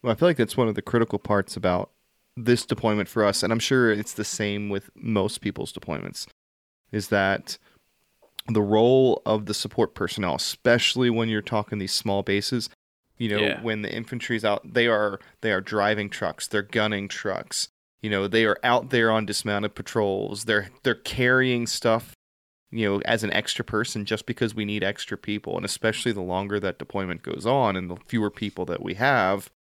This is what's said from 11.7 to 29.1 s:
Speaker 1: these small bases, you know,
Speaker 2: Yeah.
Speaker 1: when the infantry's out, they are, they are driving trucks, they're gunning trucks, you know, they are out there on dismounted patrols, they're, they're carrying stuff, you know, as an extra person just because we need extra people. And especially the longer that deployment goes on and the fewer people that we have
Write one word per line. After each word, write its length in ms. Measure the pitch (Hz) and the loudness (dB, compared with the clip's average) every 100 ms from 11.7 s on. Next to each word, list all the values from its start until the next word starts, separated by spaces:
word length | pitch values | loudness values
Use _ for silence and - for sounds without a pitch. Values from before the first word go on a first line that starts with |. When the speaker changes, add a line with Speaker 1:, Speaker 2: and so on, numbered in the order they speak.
| 104 | -6
Speaker 1:
these 120 | 92 | -4
small 320 | - - 98 | -2 0 -2
bases, 460 | 98 101 - 123 - _ _ _ _ _ | 2 0 0 -4 -4 _ _ _ _ _
you 100 | 113 | -2
know, 100 | 104 | 0
Speaker 2:
Yeah. 220 | - - | 0 -2
Speaker 1:
when 200 | 113 107 | -4 -6
the 120 | 104 | -6
infantry's 520 | - 117 120 - 117 107 | -8 -8 -10 -4 -2 0
out, 280 | 101 - | 0 0
they 140 | 120 120 | 2 4
are, 320 | 107 104 98 - _ | 4 2 -2 -14 _
they 100 | 117 | -2
are 80 | 95 | -2
driving 500 | 92 107 101 107 101 | 0 2 2 2 -2
trucks, 380 | - 92 - - | -4 -6 -4 -4
they're 140 | 104 | -4
gunning 480 | 101 113 107 101 98 | -2 0 0 -2 -6
trucks, 580 | - 101 95 - - - _ _ _ | -6 -6 -6 -6 -6 -6 _ _ _
you 80 | 107 | -2
know, 160 | 101 98 | 0 2
they 160 | 110 110 | 4 4
are 120 | 101 | 2
out 280 | 123 123 135 | 4 2 2
there 200 | 127 113 | 2 4
on 140 | 110 104 | 2 0
dismounted 500 | 104 107 104 104 - | -4 -2 -2 -2 -6
patrols, 680 | - 117 104 98 104 101 110 | -4 0 0 0 -4 -6 0
they're, 240 | 104 104 - | 0 0 -4
they're 120 | 131 117 | -2 -2
carrying 720 | - 117 123 131 127 123 117 | -4 0 4 4 4 0 -2
stuff, 460 | - 120 113 - - _ _ _ _ _ | 0 2 0 -2 -20 _ _ _ _ _
you 180 | - 104 | -2 0
know, 120 | 101 | 0
as 240 | - 113 107 | 0 0 0
an 80 | |
extra 320 | - - - 117 | -2 -2 -6 -2
person 400 | 107 110 113 101 | -2 -2 -4 -4
just 200 | 110 - | -4 -4
because 300 | 113 117 107 | -2 -2 -2
we 80 | |
need 180 | 104 104 | -4 -2
extra 340 | 95 104 - 101 | -2 -4 -8 -10
people. 400 | - 104 - 87 | -6 -6 -4 -6
And 80 | 98 | -6
especially 480 | - 110 107 123 | -2 -2 0 -2
the 80 | 101 | -2
longer 360 | 90 92 98 104 | -2 -4 -2 -2
that 180 | 95 - | -2 -6
deployment 420 | - 101 95 82 | -8 -6 -4 -6
goes 240 | - - 107 | -8 -4 0
on 300 | 139 117 95 | 2 2 0
and 140 | 90 | -4
the 80 | 85 - | -10 -4
fewer 240 | 117 104 | -2 -2
people 320 | - 104 - 90 | -2 -8 -6 -6
that 140 | 85 | -4
we 120 | 98 | -6
have 560 | 95 131 | -2 2